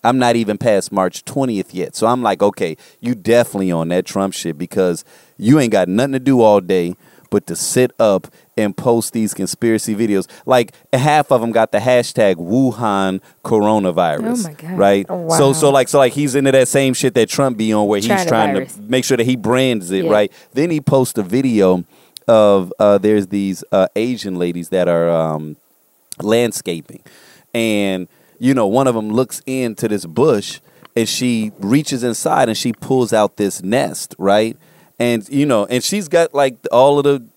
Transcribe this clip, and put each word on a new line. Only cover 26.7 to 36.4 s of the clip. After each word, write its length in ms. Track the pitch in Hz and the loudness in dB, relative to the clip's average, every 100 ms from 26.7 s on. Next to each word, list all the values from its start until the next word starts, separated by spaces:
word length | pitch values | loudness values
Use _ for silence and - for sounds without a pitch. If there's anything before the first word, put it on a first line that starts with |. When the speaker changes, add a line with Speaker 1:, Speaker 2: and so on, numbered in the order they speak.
| 85 73 - - - - - _ | -10 -12 -20 -20 -20 -20 -20 _
Speaker 1:
And, 540 | 117 113 104 101 92 90 _ _ _ | -4 -2 0 -2 -4 -8 _ _ _
you 160 | 123 | 0
know, 120 | 131 104 | 0 2
one 200 | 117 135 | 2 0
of 100 | 113 | -2
'em 140 | 107 | -2
looks 320 | 110 131 - - | -2 -2 -6 -10
into 420 | 131 120 107 113 | -6 -6 -6 -4
this 180 | 104 85 | -4 -6
bush 540 | 78 151 110 - - _ _ - | 0 2 2 -4 -16 _ _ -8
and 140 | - 110 | -4 -2
she 440 | - 123 113 107 - | -2 -2 -2 -4 -6
reaches 420 | 98 135 156 135 | 0 0 0 -4
inside 460 | 120 113 160 151 131 | -4 -4 -2 0 0
and 80 | 110 | 0
she 160 | 123 | -4
pulls 400 | 113 - 131 117 | -6 -2 0 2
out 240 | 110 104 - | 0 0 0
this 260 | 101 - | -4 -4
nest, 520 | 90 120 113 - - - | -2 -2 -2 -8 -14 -4
right? 380 | 95 104 110 120 _ _ _ _ | 0 2 0 -6 _ _ _ _
And, 300 | 120 117 101 | -2 -2 -2
you 160 | 139 147 | -2 2
know, 200 | 113 101 | 2 0
and 160 | 123 | -2
she's 240 | - 202 160 | -2 -6 0
got, 260 | 170 165 | 0 2
like, 220 | 139 | 0